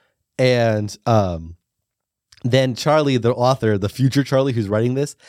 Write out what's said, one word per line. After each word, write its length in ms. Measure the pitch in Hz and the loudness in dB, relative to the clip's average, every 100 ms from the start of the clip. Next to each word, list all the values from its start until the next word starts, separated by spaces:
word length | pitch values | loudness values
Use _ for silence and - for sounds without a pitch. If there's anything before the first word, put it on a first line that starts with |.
| _ _ _ - | _ _ _ 0
And, 580 | 127 123 117 107 104 - - | 2 4 2 0 -2 -6 2
um, 500 | 113 98 85 82 85 _ _ _ _ _ _ _ _ | 2 2 -2 -10 -18 _ _ _ _ _ _ _ _
then 320 | 127 113 131 113 | -4 -2 -2 -2
Charlie, 420 | - 151 147 127 | 0 0 2 0
the 160 | 113 | 0
author, 440 | 123 123 131 110 104 | 0 0 0 0 0
the 120 | 101 | -2
future 340 | - 131 139 | 0 0 0
Charlie 300 | 135 135 139 | 0 0 0
who's 160 | 120 101 | -2 -2
writing 240 | 104 120 | 0 0
this, 220 | 131 147 - | -2 -4 -8